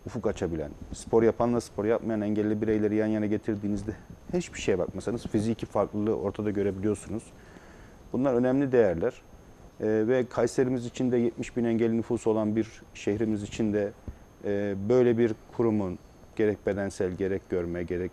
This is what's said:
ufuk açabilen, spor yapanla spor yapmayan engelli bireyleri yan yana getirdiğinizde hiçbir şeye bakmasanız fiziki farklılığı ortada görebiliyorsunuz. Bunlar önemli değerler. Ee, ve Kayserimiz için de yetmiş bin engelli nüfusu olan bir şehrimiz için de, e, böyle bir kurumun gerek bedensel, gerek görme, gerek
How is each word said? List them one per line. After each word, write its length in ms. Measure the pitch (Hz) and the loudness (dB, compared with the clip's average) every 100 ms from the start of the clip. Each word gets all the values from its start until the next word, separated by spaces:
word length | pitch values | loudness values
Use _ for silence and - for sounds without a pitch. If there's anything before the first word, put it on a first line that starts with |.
| - | -10
ufuk 200 | 120 107 | -4 -4
açabilen, 440 | 95 90 82 80 76 - | -2 -4 -4 -6 -10 -12
spor 300 | - - 113 | -12 2 4
yapanla 380 | 113 - 120 120 | 6 4 2 0
spor 240 | - - | -2 -4
yapmayan 360 | 104 113 107 110 | 0 0 0 -2
engelli 420 | 104 107 107 107 | 0 0 0 0
bireyleri 340 | 107 107 104 107 | 0 2 2 2
yan 100 | 107 | 0
yana 200 | 110 107 | 0 0
getirdiğinizde 680 | 107 - 104 104 101 104 104 - - - | -2 -2 -4 -2 -4 -4 -10 -10 -20 -6
hiçbir 280 | 175 170 - | -6 -4 -6
şeye 180 | - 95 | -2 0
bakmasanız 480 | 85 98 98 117 - | 0 -4 -6 -6 -2
fiziki 400 | 110 107 113 - | -2 0 -2 -2
farklılığı 500 | 113 98 104 107 85 | -2 0 0 -2 -2
ortada 300 | 95 98 107 | -2 -4 -4
görebiliyorsunuz. 720 | 101 98 95 104 104 - 104 - - - - - - - - - | 0 -2 0 -2 -2 -4 -10 -10 -20 -20 -20 -20 -20 -20 -20 -8
Bunlar 220 | 120 139 | -2 2
önemli 380 | 120 127 131 139 | 2 2 2 4
değerler. 500 | 123 104 85 110 - - - - - - - | 6 6 4 -2 -4 -18 -20 -20 -20 -20 -4
Ee, 60 | 107 110 110 | 0 2 4
ve 180 | 131 120 | 2 2
Kayserimiz 580 | - 120 - 127 127 120 | 0 0 2 2 0 -4
için 260 | - 127 | -2 0
de 40 | 120 | 2
yetmiş 400 | 117 - 127 - | 2 -2 -6 -2
bin 80 | |
engelli 320 | 117 113 113 113 | 0 2 2 0
nüfusu 340 | 107 117 113 | 0 -2 0
olan 260 | 110 107 110 | 2 2 0
bir 260 | 107 - - | -2 -6 -20
şehrimiz 480 | - - 104 110 107 | -6 -2 0 0 -2
için 300 | 101 - 110 | -4 -2 0
de, 200 | 104 101 - - - - - | 0 -2 -4 -16 -16 -18 -10
e, 300 | 101 101 101 98 101 | -2 -2 -2 -2 2
böyle 300 | 127 120 117 | 4 6 4
bir 140 | 117 110 - - | 2 0 -8 -2
kurumun 420 | 117 107 95 90 - - - - | 2 2 0 -6 -12 -20 -14 0
gerek 300 | 107 98 - | 0 0 -2
bedensel, 460 | 98 98 - 95 | -2 -4 -2 -4
gerek 380 | 90 95 95 - | -2 -2 -2 -2
görme, 320 | 92 87 85 | -4 -2 -4
gerek 300 | 85 87 90 | -4 -4 -6